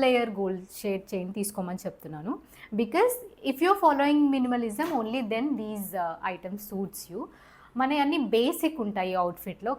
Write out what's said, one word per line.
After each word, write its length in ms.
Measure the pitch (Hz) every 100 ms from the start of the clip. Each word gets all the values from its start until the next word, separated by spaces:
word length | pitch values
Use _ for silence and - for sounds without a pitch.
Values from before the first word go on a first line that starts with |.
లేయర్ 280 | 269 247 233 196
గోల్డ్ 260 | 190 185 185 -
షేడ్ 260 | 208 196 196
చైన్ 180 | 196 185 202
తీసుకోమని 440 | 202 - 180 185
చెప్తున్నాను. 500 | 185 165 156 156 170 - - - - 214
Because 360 | 226 320 494 494 - - 269
if 40 | 262
you 60 | 339
are 60 | 392 330
following 340 | 277 285 294 285 269
minimalism, 540 | 247 240 233 208 330 285
only 220 | 220 254 214
then 160 | 226 285 233
these, 260 | 214 214 185 185
uh, 100 | 170 170 190
items 340 | 180 185 202 -
suits 300 | 190 190 - -
you. 100 | 180 311 - - - - 240
మన 180 | 262 294
అన్ని 160 | 285 302 226 226
బేసిక్ 420 | 247 - 320 311 208
ఉంటాయి 300 | 208 185 185
అవుట్‌ఫిట్‌లో, 500 | 175 175 196 170 214